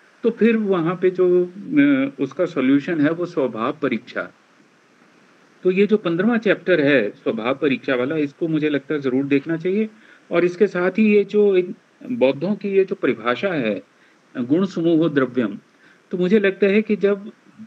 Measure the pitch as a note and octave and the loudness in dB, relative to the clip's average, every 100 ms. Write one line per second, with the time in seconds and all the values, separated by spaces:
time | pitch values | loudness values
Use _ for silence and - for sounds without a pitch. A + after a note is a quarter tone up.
0 | _ _ A#3 - A3 A3+ G#3 F#3 D#3+ F3+ | _ _ -4 2 2 2 0 0 -2 0
1 | F#3 F3+ F3+ F3+ F3+ F3+ G3 D3 C#3+ C3+ | -2 2 2 2 0 -6 -4 2 2 2
2 | C#3 - C#3 - F3 D#3 C3 C#3 C#3 E3 | -2 -4 -6 -2 -4 -2 2 2 0 0
3 | C#3+ E3 E3+ E3 B2+ A2 A#2 - C3+ A2+ | 0 -2 -6 -4 -4 -4 -6 -4 -4 -4
4 | - G#2 F2+ - _ _ _ _ _ _ | -6 -12 -12 -14 _ _ _ _ _ _
5 | _ _ _ _ _ _ F#3 F#3 G#3 G#3 | _ _ _ _ _ _ -2 2 2 2
6 | F3 E3+ G#3 A#3 G#3+ E3 - D#3+ C#3+ C#3+ | 0 0 0 0 0 0 2 2 4 2
7 | G#2 - - A2+ A2+ C3 D3+ B2 - B2+ | 0 -4 -6 -4 -4 -2 -2 -2 -2 -2
8 | B2+ D#3+ D3 - E3 D#3 D3+ C#3+ - D#3 | -2 -2 -4 -4 -2 0 0 -2 -4 -4
9 | C3+ B2+ C#3 C#3 C#3 E3 F3+ G3 A3 - | -2 -2 0 0 0 -4 -2 -2 -2 -6
10 | - - - F3 F3 F3 G3+ F3+ F3+ F#3 | -20 -20 -4 0 0 2 0 0 -2 2
11 | G#3+ G#3 G3+ G#3 G#3 F#3 F3+ - _ _ | 4 4 2 2 4 4 0 -4 _ _
12 | - B2 B2+ C#3 E3+ G3+ G3+ G3 F#3 G3+ | -8 0 0 2 -2 -4 -2 0 0 0
13 | D3 A2 A2+ B2 G3 E3 A2+ F#2+ - _ | -2 -2 -2 -2 -2 -2 -2 -4 -8 _
14 | _ _ _ - A#2+ D#3+ G3 F3+ E3 E3 | _ _ _ -8 0 0 0 0 2 2
15 | D#3+ C#3 B2+ A#2+ A2 - - _ _ _ | 2 0 -2 -2 -4 -6 -16 _ _ _
16 | _ F#3 F3+ G#3+ G3 F#3 G3+ G3+ G#3+ G3+ | _ -2 2 4 2 2 2 2 0 0
17 | G3 G3+ G#3+ - _ - | 0 -2 -6 -20 _ -20